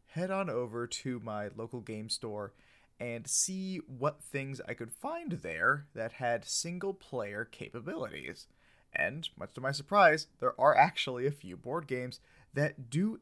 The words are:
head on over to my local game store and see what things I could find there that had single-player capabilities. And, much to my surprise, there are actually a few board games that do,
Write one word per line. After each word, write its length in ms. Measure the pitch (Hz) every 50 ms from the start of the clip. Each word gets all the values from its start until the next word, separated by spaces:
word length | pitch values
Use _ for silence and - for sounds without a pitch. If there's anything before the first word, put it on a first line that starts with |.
| _
head 260 | - - 160 180 190
on 180 | 190 190 196 165
over 380 | 110 120 123 113 110 120 120
to 320 | 120 - - - 131 127 120
my 300 | 110 113 107 104 104 101
local 320 | - 107 113 113 - 123
game 260 | 101 - 110 107 107
store 460 | 110 - - - 110 104 107 101 98 - _ - - - _ _ _ _
and 300 | - 120 120 117 117 -
see 520 | - - - - - 190 190 190 190 185 -
what 440 | - - 131 120 135 151 151 - -
things 380 | - - 139 135 139 135 117 -
I 80 | - 117
could 200 | - 117 113 -
find 400 | - - 277 330 339 339 269 170
there 540 | - - 85 80 80 92 120 143 147 147 - -
that 200 | 110 113 120 -
had 320 | - 131 120 117 113 -
single-player 1000 | - - - - 170 175 180 196 196 190 - - - 135 123 104 101 101 104 113
capabilities. 1040 | - - - - - - 120 123 165 254 - 123 - - 73 64 69 - - - - _ _ _ _ _ _ _ _ -
And, 340 | - 73 95 131 160 165 - -
much 160 | - 101 - -
to 60 | 127
my 120 | 131 135 139
surprise, 540 | 147 143 - 196 208 190 160 156 156 - - _ _
there 200 | 127 127 - -
are 160 | 127 147 139
actually 520 | - 143 175 - - - 135 127 123 127
a 40 | 143
few 260 | 147 - - 90 90
board 300 | - - 120 143 170 156
games 340 | 139 131 123 127 127 - - - _ - - - - -
that 360 | 139 147 151 - - 127 117
do, 300 | 131 160 196 220 220 -